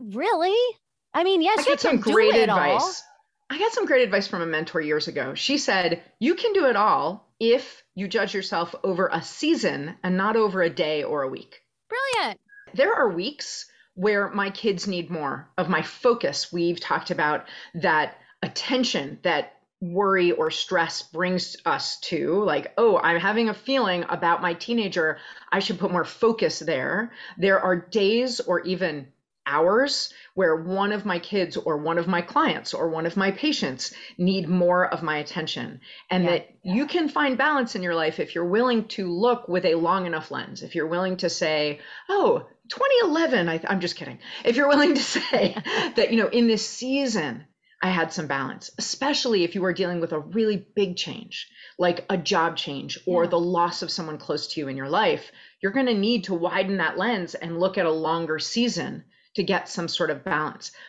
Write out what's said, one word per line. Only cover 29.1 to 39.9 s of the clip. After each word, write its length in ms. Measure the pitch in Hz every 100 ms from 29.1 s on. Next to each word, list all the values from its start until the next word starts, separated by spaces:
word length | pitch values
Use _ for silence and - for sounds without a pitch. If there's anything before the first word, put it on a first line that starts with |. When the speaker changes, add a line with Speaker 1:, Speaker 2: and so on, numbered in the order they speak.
| _ _ _ -
Speaker 2:
hours 680 | 147 170 220 277 - - - - 185
where 200 | 175 160
one 360 | 165 196 202
of 120 | 208
my 140 | 202 175
kids 400 | - 202 170 -
or 200 | - 151
one 200 | 151 170
of 100 | 165
my 140 | 175
clients 540 | 175 285 311 156 - -
or 140 | 165
one 180 | 160 165
of 100 | 196
my 140 | 190
patients 600 | 190 302 294 156 131 - - - -
need 280 | 180 190 160
more 380 | 180 175 180 185
of 160 | 165
my 160 | 160 151
attention. 640 | 147 165 156 - 120 - - - -
And 120 | 185
Speaker 1:
Yeah. 60 | 175
Speaker 2:
that 200 | 170 - _
you 220 | 180 202 294
can 240 | 349 311
find 300 | - 285 254
balance 360 | 285 294 233 202
in 60 |
your 140 | 180 165
life 240 | 156 156
if 160 | 156 170
you're 100 | 175
willing 420 | 208 254 233 220
to 220 | - 185
look 360 | 175 233 240 -
with 180 | 180 180
a 80 | 165
long 300 | 170